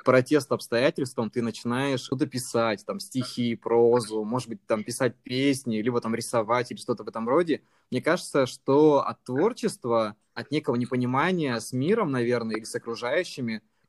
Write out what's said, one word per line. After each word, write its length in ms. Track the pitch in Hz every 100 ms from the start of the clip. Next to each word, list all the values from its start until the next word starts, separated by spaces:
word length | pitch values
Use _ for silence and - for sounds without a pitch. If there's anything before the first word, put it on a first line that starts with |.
| -
протест 460 | 127 127 147 135
обстоятельствам. 800 | 117 - 117 139 - 131 - 110
Ты 100 | -
начинаешь 600 | 117 - 120 120 139 131
что-то 260 | - 131 147
писать, 580 | 127 - 120 117 104 -
там, 140 | 101
стихи, 560 | - 131 123 - 120 117
прозу, 680 | 110 117 117 120 104 110
может 240 | 107 123 120
быть, 160 | 110 -
там, 160 | 110
писать 320 | 107 123 127 -
песни, 580 | - 127 139 135 - 110
либо 200 | 110 120
там 120 | 113
рисовать 580 | 113 113 120 107 123 120
или 60 | 107
что-то 260 | - 117
в 40 | 110
этом 200 | 113 113
роде. 360 | 143 175 127 _ _ -
Мне 140 | 127
кажется, 420 | 139 156 - 151 127
что 580 | - - 139 156 143
от 200 | 104 117
творчества, 920 | - 127 196 247 220 - 123 113 107 101 _ -
от 160 | 113
некого 240 | 151 147 123
непонимания 840 | 123 127 123 131 165 185 147 117
с 160 | -
миром, 380 | 127 143 226 190
наверное, 460 | 131 120 120 113 110
или 80 | 110
с 100 | 120
окружающими, 880 | 117 113 120 156 175 - 120 107 - _